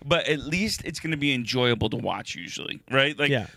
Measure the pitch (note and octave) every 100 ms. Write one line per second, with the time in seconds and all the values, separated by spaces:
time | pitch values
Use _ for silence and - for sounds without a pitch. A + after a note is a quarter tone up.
0 | C#3+ E3+ C3 D3+ B2+ F3 G#3 - D#3+ D#3
1 | E3 D3+ C#3+ C3 A2+ B2+ B2 A2+ A2 -
2 | F#2+ F#2 - - - - - - - C3
3 | C#3 D3 C#3+ C3 F2